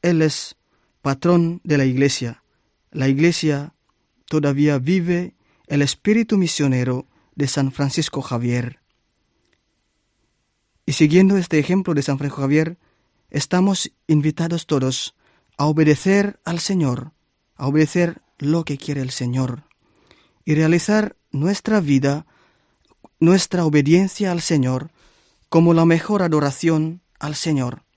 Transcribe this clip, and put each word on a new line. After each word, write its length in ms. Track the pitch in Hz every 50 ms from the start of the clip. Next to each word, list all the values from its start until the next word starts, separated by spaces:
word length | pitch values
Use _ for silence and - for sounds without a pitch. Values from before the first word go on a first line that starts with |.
Él 180 | - 175 175 160
es 360 | 160 151 143 - - - - _ _ _ _ _ _ _ _ _
patrón 600 | _ 139 139 135 - 170 175 175 170 165 170 175
de 160 | _ - 151 143
la 60 | 135
Iglesia. 580 | 135 127 131 135 139 - - 131 117 113 _ _ _ _ _ _ _ _ _ _ _
La 160 | _ - 127
Iglesia 640 | 135 135 135 156 175 165 - - 156 147 139 143 151 _ _ _ _ _ _ _ _ _ _ _
todavía 520 | - - 156 147 143 139 139 147 151 147 135
vive 580 | 127 143 185 190 170 170 175 175 180 175 _ _ _ _ _ _ _
el 160 | _ - 143
espíritu 560 | - - - _ _ 202 214 226 226 226 220 196
misionero 680 | 185 160 - - 147 139 131 127 123 127 123 127 139 _ _ _ _ _ _
de 100 | - 143
San 240 | 135 - 151 135 135
Francisco 520 | 131 - 143 139 - - 151 - - 143
Javier. 580 | 135 - 127 117 120 123 123 123 123 120 - _ _ _ _ _ _ _ _ _ _ _ _ _ _ _ _ _ _ _ _ _ _ _ _ _ _ _ _ _ _ _ _ _ _ _ _ _ _ _ _ _ _
Y 80 | - 139
siguiendo 420 | - 160 151 156 180 190 190 202
este 220 | 196 175 - - 151
ejemplo 340 | 143 - 175 196 185 -
de 100 | 165 147
San 160 | 135 - 139 135
Francisco 220 | 147 139 127 -
Javier, 380 | 139 135 143 156 160 160 175 _ _ _ _ _ _ _ _ _ _ _
estamos 640 | - 147 - - - 180 190 196 196 - - - _ _ _
invitados 600 | - 156 151 143 156 156 - 165 165 170 165 -
todos 480 | - 156 139 131 131 131 - - - _ _ _ _ _ _ _ _ _ -
a 80 | 143
obedecer 760 | 151 156 156 160 151 147 139 - 190 196 202 202 202 196 _
al 160 | _ - 170 165
Señor, 540 | - - 196 185 160 135 123 - 123 151 _ _ _ _ _ _ _ _ _
a 140 | _ - 135
obedecer 540 | 139 151 156 147 - 180 175 170 170 - _ _ _ _
lo 260 | - 143 156 170 160
que 140 | - 147 139
quiere 240 | - - 143 139
el 80 | 131 127
Señor, 540 | 127 - 127 123 120 131 131 127 123 135 _ _ _ _ _ _ _ _ _ _ - _ _ _ _ _ _
y 100 | - 151
realizar 600 | 151 160 156 170 170 - - 208 214 208 208 - _ _ _
nuestra 500 | - 139 143 180 202 - - - 220 208
vida, 460 | 175 143 143 135 139 139 139 147 160 _ _ _ _ _ _ _ _ _ _ _ _ _ _ _ _ - _ _
nuestra 460 | 165 165 185 190 - - - 180 170
obediencia 680 | 156 147 151 139 143 160 180 196 190 - - 208 190
al 80 | 175 170
Señor 500 | 160 - 170 147 131 127 127 127 - 160 _ _ _ _ _ _ _ _ _ _ _ _
como 240 | - 165 165 170 170
la 100 | 165 165
mejor 380 | 170 165 165 - - 208 202
adoración 800 | 185 170 156 151 147 143 139 - - 165 165 156 156 160 165 180 _ _ _ _
al 140 | - 147 151
Señor 500 | - - 170 156 139 127 123 120 - _ _ _